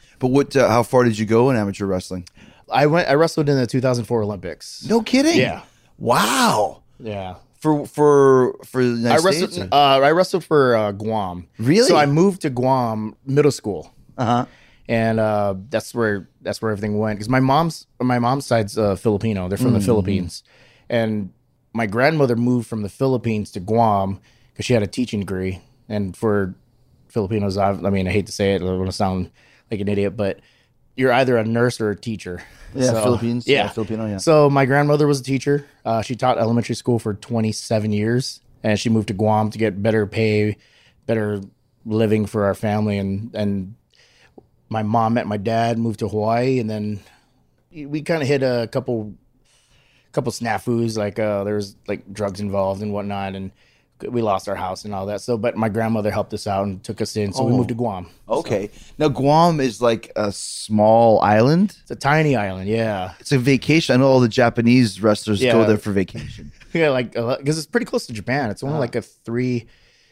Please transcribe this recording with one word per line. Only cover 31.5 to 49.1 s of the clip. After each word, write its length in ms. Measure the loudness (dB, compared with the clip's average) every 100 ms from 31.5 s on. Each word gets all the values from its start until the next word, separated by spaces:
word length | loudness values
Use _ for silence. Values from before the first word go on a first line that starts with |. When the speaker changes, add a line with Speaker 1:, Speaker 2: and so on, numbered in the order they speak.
| 2 0 0
Speaker 2:
or 100 | -2
a 60 | -4
teacher. 460 | -6 -10 -10 -12 -14 -20 -12 -2
Speaker 1:
Yeah, 140 | 0
Speaker 2:
So, 120 | 2
Speaker 1:
Philippines. 440 | 2 0 0 -2 0
Yeah, 160 | 0
Speaker 2:
yeah. 40 | 0
Speaker 1:
Filipino, 380 | -4 -6 -4 -4
yeah. 100 | -2
Speaker 2:
So 320 | 4 6 6
my 160 | 4 2
grandmother 400 | 2 2 2 2
was 140 | 0
a 20 |
teacher. 420 | -2 -2 0 -2 -2 _
Uh, 180 | -4 -2
she 120 | -2 -2
taught 220 | 0 2
elementary 360 | 2 0 -2
school 240 | -4 -2 -2
for 160 | -2
twenty-seven 800 | -8 -6 -4 -2 -4 -4 -2 0
years, 480 | -2 0 0 -2 -8 _ _
and 140 | -2 0
she 80 | 2
moved 180 | 0 0
to 60 |
Guam 360 | -2 0 2 0
to 80 | -2
get 220 | -2 -2
better 240 | 0 0 0
pay, 500 | 0 0 2 0 -4 _ _ _ _ -4
better 340 | -2 -2 -4 -8 _ _ _ -4
living 400 | 0 2 2 0
for 180 | 0
our 100 | 0
family. 440 | 0 -2 -2 -2 -2
And, 340 | -2 -6 -6
and 400 | -6 -4 -4 -6 -14 _ _ _ _ _ -20 -20 _ -8
my 140 | -6
mom 320 | -2 0 2
met 120 | 0 -2
my 100 | -4
dad, 420 | -2 0 0 -2
moved 220 | -4 -4
to 80 | -4
Hawaii, 500 | -2 0 0 0 -2
and 100 | -2
then 320 | -6 -6 -8 -12 _ _ _ _ _ _
we 300 | -18 -10 -8
kinda 220 | -4 -2
hit 180 | 0 0
a 260 | 0 -2 -2
couple, 420 | -6 -4 -6 -6